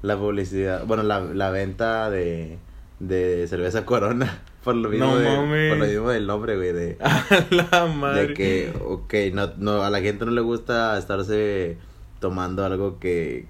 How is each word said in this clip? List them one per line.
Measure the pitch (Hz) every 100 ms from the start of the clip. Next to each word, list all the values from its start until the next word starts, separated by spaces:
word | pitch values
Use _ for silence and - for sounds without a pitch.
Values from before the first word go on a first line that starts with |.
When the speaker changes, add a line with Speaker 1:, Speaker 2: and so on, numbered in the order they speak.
Speaker 1:
la | 101 104
publicidad, | 104 101 95 95 95 92 107
bueno, | 110
la, | 107 104
la | 90 87 98
venta | 95 98 95 113 113 110
de, | 98 87 82 80 82 - - - -
de | 92 92 90 87 85
cerveza | 90 90 104 107
Corona, | 120 101 117 127 - -
<laughs> | -
por | - 117
lo | 113
mismo | 107 131
Speaker 2:
No | 127
Speaker 1:
de, | 117
Speaker 2:
mames. | 139 143 151 156
Speaker 1:
por | 156
lo | 104
mismo | 104 113
del | 120 101
nombre, | 104 113 101
güey, | 90
de | 87 85 85
Speaker 2:
<laughs> |
A | 143 151 - 196 170
la | 180 170 180 170
madre. | 151 139 139 147
Speaker 1:
de |
que, | 147 95 95 87 82
ok, | - 98 - 107 98
no, | 95 98 -
no, | 101 104
a | 98
la | 101
gente | 98 104 117
no |
le | 120
gusta | 113 117 - 120 113 104
estarse | 92 98 98 107 107 98 90 85 - - - -
tomando | 95 92 90 92
algo | 98 92 98 87
que | 90 87 80 60 57